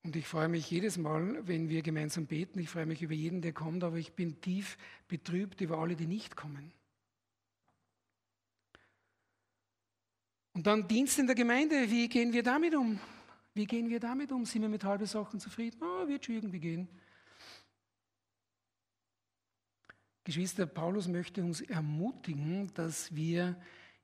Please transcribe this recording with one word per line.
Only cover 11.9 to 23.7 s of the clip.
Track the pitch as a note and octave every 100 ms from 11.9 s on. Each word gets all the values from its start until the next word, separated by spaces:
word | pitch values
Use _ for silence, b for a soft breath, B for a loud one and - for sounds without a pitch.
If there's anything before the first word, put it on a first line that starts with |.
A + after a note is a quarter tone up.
| A#3 A#3
gehen | A#3+ A#3+
wir | A#3+
damit | A#3+ C4+ E4+ D#4
um? | A#3 G#3 B B B B B G#3
Wie | G#3
gehen | A#3 A#3
wir | A#3
damit | A#3 C4 C#4+
um? | C4 A3+
Sind | A3+
wir | G#3+
mit | G#3+
halben | G3 G3+ G#3
Sachen | A3 G3+ G3+
zufrieden? | F#3+ - A#3 -
„Ah, | E4 F4+ E4+
wird | C#4
schon | - A3+
irgendwie | G#3+ F3+
gehen.“ | E3 E3 F#3 B B B B B B B B _ _ _ _ _ _ _ _ _ _ _ _ _ _ _ _ _ _ _ _ _ _ - _ _
Geschwister, | - D#3 F3+ - E3+
Paulus | - E3 G3+ F3+
möchte | F3 E3+ -
uns | F3 D#3+
ermutigen, | - E3 D3+ D3+ G#3 C4+ - C#3+ D3+ F#3 G3+ -
dass | E3 D3+ -
wir | D3+ D#3+ E3+ F3+ F3+ B